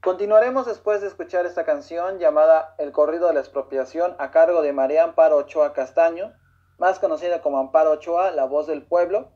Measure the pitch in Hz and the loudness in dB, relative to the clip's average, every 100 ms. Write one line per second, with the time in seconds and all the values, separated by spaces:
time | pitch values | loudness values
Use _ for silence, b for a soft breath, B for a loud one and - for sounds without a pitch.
0 | - 185 208 214 247 262 247 208 - 208 | -2 -4 2 4 4 -2 -6 -6 -4 -4
1 | 196 - 170 180 175 175 160 143 135 165 | -4 -12 -6 -4 -4 -4 -4 -4 -6 -8
2 | 180 190 165 151 156 160 - - 147 135 | -8 -2 0 4 4 4 2 -10 -6 0
3 | 151 165 170 151 131 139 131 135 131 160 | 0 2 0 -2 -4 -8 -6 -6 -6 -4
4 | 175 175 139 160 165 175 147 143 131 151 | -6 -6 -2 4 4 4 0 -2 0 2
5 | 165 - 160 151 143 160 147 143 131 - | 0 4 4 4 0 -2 -2 -2 -6 0
6 | 165 170 202 _ _ _ _ _ 180 - | 0 0 -12 _ _ _ _ _ -2 0
7 | 190 156 175 170 151 139 135 160 156 156 | -4 -4 -4 -4 -2 -4 0 2 2 0
8 | 170 170 190 160 131 143 151 151 - 175 | -2 -2 -2 -2 -2 -2 -4 -8 -2 -2
9 | 175 202 - | 0 -2 -6